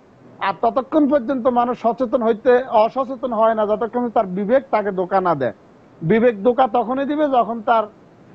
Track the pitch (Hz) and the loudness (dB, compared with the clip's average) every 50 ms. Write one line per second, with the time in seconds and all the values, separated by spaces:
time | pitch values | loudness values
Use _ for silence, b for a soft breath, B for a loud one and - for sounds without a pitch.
0 | _ _ - - - - - - - 196 190 - - 233 208 262 262 - - 311 | _ _ -20 -20 -20 -20 -14 -6 -6 -6 -4 -2 -2 -2 0 -2 -4 0 0 2
1 | 294 247 302 294 226 233 277 262 226 269 247 240 240 247 240 - - 233 226 233 | 2 2 2 0 0 -2 -4 -2 0 0 0 0 0 0 -2 -2 -2 -2 -2 -2
2 | 262 220 240 254 226 226 226 202 - 262 247 247 262 254 233 220 214 226 - 254 | -2 -2 -2 0 0 0 -2 0 2 2 4 2 2 2 2 2 2 2 0 -2
3 | 269 226 269 226 262 254 233 208 220 226 226 220 214 202 214 202 240 214 - 247 | -6 -4 -6 -8 -6 -4 -2 2 2 2 2 2 0 0 -2 -2 -2 -4 -4 -4
4 | 247 233 214 240 220 185 180 190 208 190 247 269 - - - 214 202 208 190 180 | -4 -2 0 0 -2 -2 -2 -4 -2 2 0 0 0 0 -2 -2 -2 -2 -2 -4
5 | 185 175 202 196 185 175 160 143 131 117 - - - - - - - - - - | -2 0 0 0 2 2 0 0 -2 -4 -6 -6 -16 -20 -20 -20 -20 -20 -16 -6
6 | 165 156 214 226 226 247 226 196 190 247 240 240 262 240 214 240 220 208 262 269 | 0 2 2 4 4 2 2 2 0 0 2 2 2 2 2 -2 -2 -2 -2 -4
7 | 277 247 294 302 302 285 269 240 220 196 233 233 208 269 233 226 208 214 - - | -4 -4 -2 -2 0 0 2 2 0 0 -2 -6 -2 0 0 0 0 -2 -6 -18
8 | - - - - - - - | -20 -20 -20 -20 -20 -18 -10